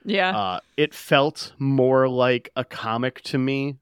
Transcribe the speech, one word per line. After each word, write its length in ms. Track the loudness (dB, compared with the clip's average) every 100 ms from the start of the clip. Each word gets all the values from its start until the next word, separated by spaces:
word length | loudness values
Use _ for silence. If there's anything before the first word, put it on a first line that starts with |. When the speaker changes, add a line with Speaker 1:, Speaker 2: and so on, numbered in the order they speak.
Speaker 1:
Yeah. 320 | -4 0 0 0
Speaker 2:
uh, 220 | -2 -4 -8 -2
it 160 | -2
felt 600 | -2 2 4 4 -2 -14 -6
more 500 | -2 2 4 4 2
like 400 | 2 2 0 -2
a 100 | -8
comic 580 | -8 -8 -6 -2 -4 -6
to 160 | -6 -2
me 400 | -2 -2 -4 -8